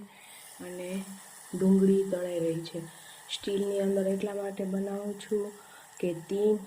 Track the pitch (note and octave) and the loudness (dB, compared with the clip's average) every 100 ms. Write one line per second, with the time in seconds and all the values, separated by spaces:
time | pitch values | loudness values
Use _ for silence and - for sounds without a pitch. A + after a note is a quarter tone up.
0 | G#3 - - - - - F3+ F3+ F3+ F#3+ | -12 -20 -20 -20 -20 -16 -14 -10 -8 -8
1 | F#3+ G3 - - - F3+ F#3+ F#3+ G3 G3 | -8 -14 -18 -20 -10 2 6 8 8 6
2 | F#3+ F3+ F3+ F3 E3 E3 - - D#3+ - | 4 -2 -2 0 0 -2 -4 -10 -10 -16
3 | - - - - - G3 G3+ G3+ G3 G3 | -20 -20 -12 -8 -4 -2 0 0 2 2
4 | F#3+ G3 G#3 G3+ G3 G3 F#3+ F#3+ G3 G3+ | 0 0 -2 -4 -6 -6 -4 -2 -2 -4
5 | G#3 G3+ - G#3 G#3 G#3 - - - - | -6 -8 -4 -2 -2 -8 -20 -20 -20 -6
6 | F#3 D#3+ D#3+ G3 G#3 G#3 | -4 -4 -4 2 4 2